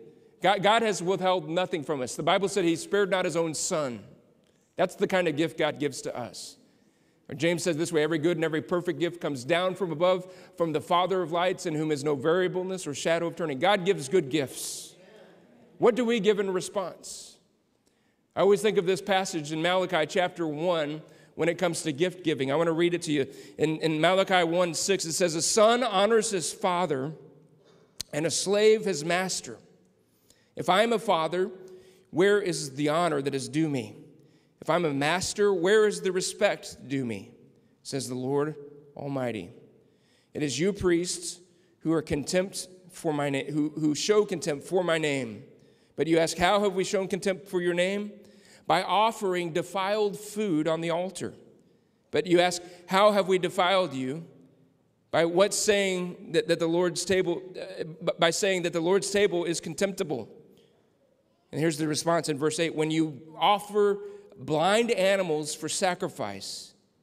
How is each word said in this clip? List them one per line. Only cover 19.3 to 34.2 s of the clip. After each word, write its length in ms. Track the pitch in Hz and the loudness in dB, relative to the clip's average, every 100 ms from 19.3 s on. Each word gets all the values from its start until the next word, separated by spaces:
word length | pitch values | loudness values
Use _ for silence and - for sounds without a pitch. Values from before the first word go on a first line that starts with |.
| 165 147 | -4 -6
in 100 | 160 | -2
Malachi 460 | 170 185 180 175 151 | 0 0 0 0 0
chapter 400 | 190 180 170 165 | 0 0 -2 -6
one 560 | 147 180 165 147 151 - - - - | -2 0 0 -2 -6 -12 -20 -18 -2
when 140 | 160 | -2
it 100 | 175 | 2
comes 240 | 180 160 | 0 0
to 80 | 160 | -4
gift 320 | 139 180 175 | 0 -2 0
giving. 280 | 151 139 131 | -2 0 0
I 40 | 151 | 2
want 100 | 170 | 2
to 80 | |
read 220 | 160 175 175 | 2 2 0
it 80 | |
to 80 | 156 | -2
you. 160 | 147 120 - - - | -2 -2 -6 -16 -2
In, 180 | 151 156 | -2 0
in 240 | 156 156 | 0 2
Malachi 420 | 165 190 190 185 | 4 4 2 2
one 300 | 170 170 175 | 2 2 0
six, 320 | 151 - 185 165 | -2 -2 -2 -2
it 80 | |
says, 220 | 143 180 160 | 0 0 0
"A 60 | |
son 400 | - 226 214 240 | 0 4 6 4
honors 480 | 247 196 202 226 214 | 2 2 4 4 2
his 200 | 190 143 | -2 -4
father, 600 | - 190 175 180 135 143 156 - - _ _ _ _ _ - - | -2 -2 0 0 -2 -4 -8 -18 -20 _ _ _ _ _ -16 -8
and 140 | 147 156 | -4 -2
a 60 | |
slave 540 | - 185 208 214 220 196 | -2 0 4 6 6 2
his 200 | 151 160 | -4 0
master. 540 | 175 190 - 131 107 - _ _ _ _ _ _ _ _ - | 0 0 -6 -8 -18 -20 _ _ _ _ _ _ _ _ -8
If 120 | - | 2
I 140 | 185 | 4
am 120 | 233 | 4
a 60 | 226 | 2
father, 520 | - 165 165 175 196 - - - - _ _ | 0 0 0 -2 -4 -6 -20 -20 -20 _ _
where 320 | 156 196 208 | 2 4 4
is 320 | 185 156 147 | 2 -4 -6
the 160 | 135 147 | -2 0
honor 320 | 160 170 147 | 2 2 0
that 140 | 139 135 | -2 -4
is 120 | 120 | -4
due 220 | 143 160 | -2 0
me? 280 | 135 104 - - - | -2 -6 -14 -20 -20